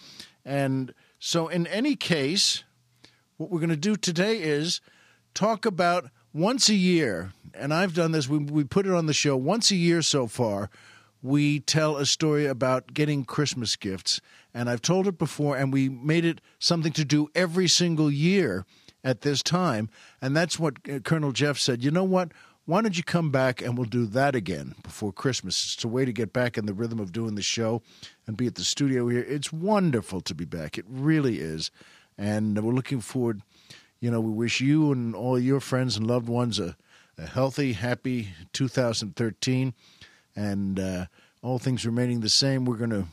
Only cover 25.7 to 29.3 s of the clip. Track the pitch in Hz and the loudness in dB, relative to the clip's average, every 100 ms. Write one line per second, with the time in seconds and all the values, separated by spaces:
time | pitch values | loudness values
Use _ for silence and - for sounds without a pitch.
25.7 | - 117 123 131 117 107 123 123 117 104 | -4 -2 0 0 -2 -2 0 0 -2 -4
26.7 | 98 117 113 95 98 113 104 95 - 110 | -4 -4 -4 -6 -4 -4 -4 -4 -2 0
27.7 | 113 - - - - - 107 123 - 90 | -2 -6 -20 -20 -14 -8 -4 -4 -2 -4
28.7 | - 143 127 120 120 110 | 0 0 2 2 0 -2